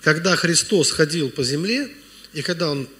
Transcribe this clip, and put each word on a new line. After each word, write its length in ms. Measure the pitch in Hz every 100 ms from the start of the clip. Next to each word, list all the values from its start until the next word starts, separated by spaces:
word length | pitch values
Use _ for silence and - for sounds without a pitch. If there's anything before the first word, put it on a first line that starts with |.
когда 320 | - 156 175 175
Христос 560 | 175 165 - 202 147
ходил 400 | - 156 170 139
по 120 | -
земле, 460 | 123 143 185 247 277 - - - -
и 100 | 156
когда 260 | 139 170 170
Он 180 | 143 131 -